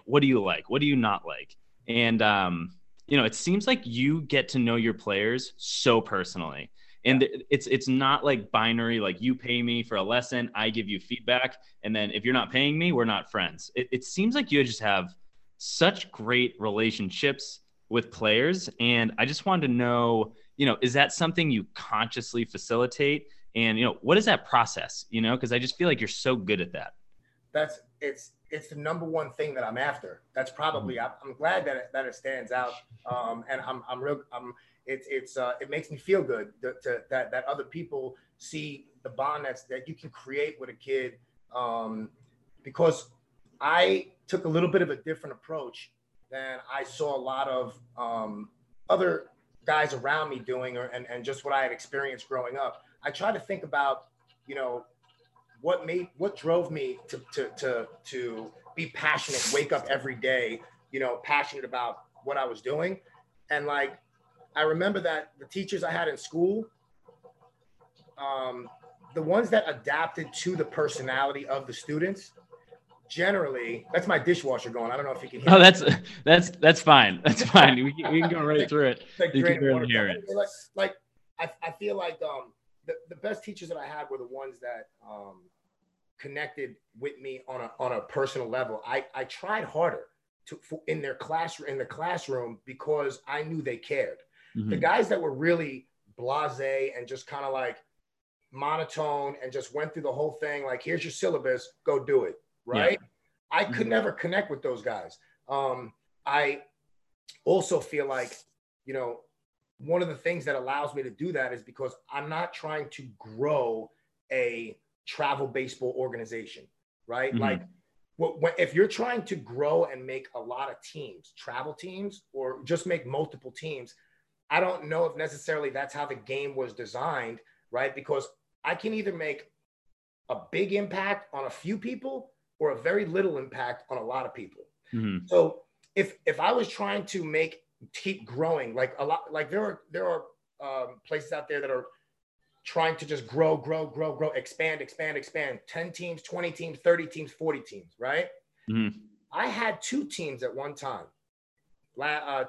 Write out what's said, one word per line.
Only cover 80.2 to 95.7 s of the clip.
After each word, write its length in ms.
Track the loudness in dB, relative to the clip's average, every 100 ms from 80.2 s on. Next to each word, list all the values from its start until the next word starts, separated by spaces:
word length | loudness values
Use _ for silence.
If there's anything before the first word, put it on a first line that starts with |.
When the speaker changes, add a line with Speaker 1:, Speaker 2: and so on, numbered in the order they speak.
| -4
Speaker 1:
it. 80 | -2
Speaker 2:
Like, 120 | -2 -6 -10
like, 200 | -2 -2 -4 _ _ _ -10
I, 100 | -10 -8 -10
I 60 |
feel 240 | -6 -6 -4
like, 240 | -6 -6
um, 300 | -8 -8 -12 _ _ _ -10
the, 80 | -10 -12
the 80 | -10
best 280 | -8 -8
teachers 240 | -10 -14 -12
that 80 | -10
I 100 | -10
had 220 | -10 -10
were 80 | -10
the 80 | -10
ones 340 | -12 -12 -12
that, 280 | -10 -10 -14 _ -18
um, 340 | -16 -16 -20 _ _ _ _ _ _ _ _
connected 560 | -12 -10 -10 -8 -10 -12 _ -10
with 200 | -10 -8
me 220 | -12 -12 -12
on 140 | -10
a, 100 | -10 -4
on 140 | -2
a 80 | -2
personal 480 | -2 -2 -2 -2 -4
level. 320 | -2 -2 -6
I, 200 | -4 -4 -4
I 100 | -8
tried 400 | -10 -8 -4 -4
harder 420 | -2 0 0 0 -10 _ _ _ -20
to, 120 | -20
for, 180 | -14 -10 -4
in 120 | -4
their 140 | -4
classroom, 540 | -8 -4 -4 -4 -6 -8
in 80 | -6
the 60 |
classroom, 760 | -6 -6 -4 -4 -4 -4 -4 -10
because 560 | -16 -8 -2 0 0 -6 -6
I 140 | -6
knew 180 | -4 -4
they 140 | -4 -8
cared. 420 | -2 -2 -2 -6 _ _ -10
The 80 | -6
Speaker 1:
Mm-hmm. 180 | -2 2
Speaker 2:
guys 280 | 4 4 4
that 100 | 0
were 120 | 0
really 540 | 0 2 2 0